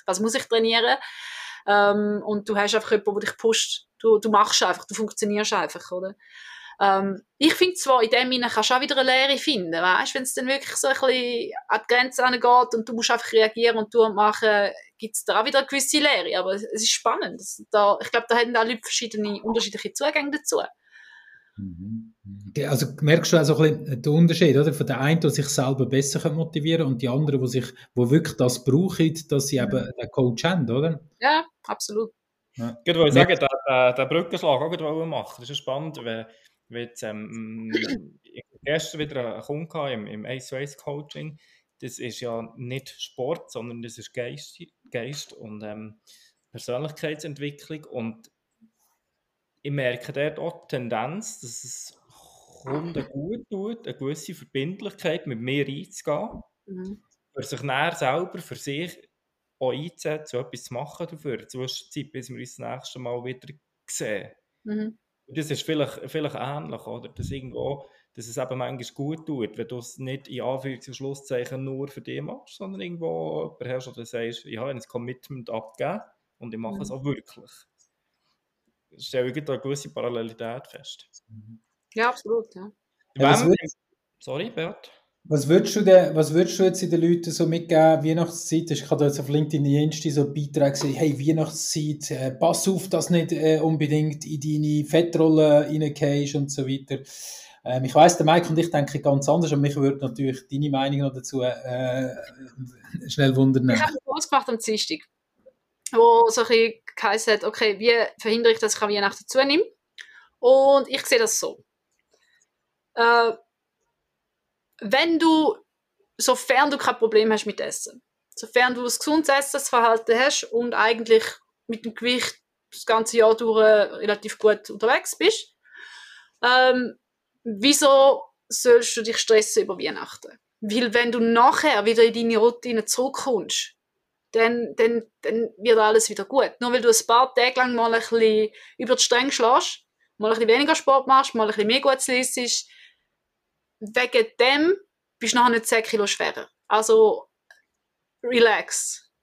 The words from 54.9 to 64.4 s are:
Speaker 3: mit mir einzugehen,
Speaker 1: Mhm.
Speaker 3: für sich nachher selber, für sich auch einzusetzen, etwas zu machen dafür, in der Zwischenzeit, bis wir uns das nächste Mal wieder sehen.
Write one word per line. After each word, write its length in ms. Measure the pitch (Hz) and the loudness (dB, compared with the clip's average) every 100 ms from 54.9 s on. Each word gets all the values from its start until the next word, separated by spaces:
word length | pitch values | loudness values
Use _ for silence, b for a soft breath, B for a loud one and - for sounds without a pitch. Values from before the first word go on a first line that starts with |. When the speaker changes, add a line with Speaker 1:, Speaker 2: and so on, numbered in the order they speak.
| - 170 165 - | -8 -4 -4 -6
Speaker 3:
mit 140 | 113 | -8
mir 260 | 123 139 139 | -4 -4 -4
einzugehen, 760 | 139 185 - - 147 220 - - _ - | -8 -14 -12 -6 -6 -6 -12 -20 _ -18
Speaker 1:
Mhm. 340 | 185 185 208 _ _ _ | -14 -14 -16 _ _ _
Speaker 3:
für 80 | 139 | -14
sich 180 | 123 135 | -10 -10
nachher 320 | 139 131 160 170 | -6 -4 -4 -2
selber, 420 | 135 151 185 185 | -2 -2 -4 -10
für 180 | - 123 | -16 -14
sich 520 | - 139 170 - _ _ _ _ _ _ | -10 -8 -10 -14 _ _ _ _ _ _
auch 100 | 131 | -4
einzusetzen, 680 | 123 147 - 156 151 151 123 | -4 -8 -10 -8 -8 -8 -8
etwas 240 | 123 127 | -8 -14
zu 100 | - | -12
machen 320 | 123 143 - 170 | -12 -12 -12 -14
dafür, 260 | 156 147 | -12 -10
in 40 | 113 | -10
der 80 | 117 | -10
Zwischenzeit, 640 | 127 127 - - 151 143 | -12 -12 -12 -14 -14 -14
bis 160 | 131 123 | -14 -14
wir 100 | 120 | -16
uns 180 | 123 - | -16 -14
das 20 | 117 | -12
nächste 240 | 127 127 131 | -12 -14 -14
Mal 260 | 123 123 | -10 -8
wieder 300 | 127 127 - 147 _ _ - | -10 -14 -18 -20 _ _ -14
sehen. 420 | - 123 101 - - | -10 -6 -8 -10 -20